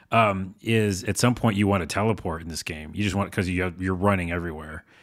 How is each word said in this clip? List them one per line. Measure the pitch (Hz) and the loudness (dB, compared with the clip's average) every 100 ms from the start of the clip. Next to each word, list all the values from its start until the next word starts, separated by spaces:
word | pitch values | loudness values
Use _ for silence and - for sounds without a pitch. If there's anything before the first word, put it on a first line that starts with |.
| _ | _
Um, | 113 107 95 95 - | 4 4 2 -4 -6
is | 113 113 104 92 | 0 2 2 0
at | 98 98 | -2 2
some | 123 | 2
point | 123 117 101 | 4 2 2
you | 101 | 2
want | 98 | 2
to | 82 | 0
teleport | - 107 110 92 82 | 0 0 0 -4 -6
in | 82 | -8
this | 80 | -8
game. | - 80 78 | -8 -10 -8
You | 82 | -4
just | 104 95 | -2 0
want, | 92 | -2
'cause | - 92 | -2 -2
you | 90 | 0
have, | 90 85 | -2 -2
you're | 92 | -2
running | 92 101 95 85 | 2 2 2 0
everywhere. | 87 85 78 78 80 - - | -4 -4 -8 -12 -14 -16 -20